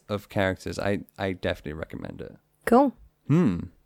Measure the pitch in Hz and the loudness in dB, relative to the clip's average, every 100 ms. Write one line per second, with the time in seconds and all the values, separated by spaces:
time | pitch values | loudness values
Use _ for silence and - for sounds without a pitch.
0 | - 104 - 104 95 92 92 90 101 101 | -6 -8 -4 0 0 0 -6 -4 -2 -2
1 | - - 98 90 90 85 73 78 - - | -6 -6 -6 -2 -4 -4 -8 -10 -10 -10
2 | - - - - _ _ - 240 277 - | -10 -12 -14 -16 _ _ 4 4 4 0
3 | - _ - 160 139 87 95 - | -14 _ 2 4 4 0 -6 -14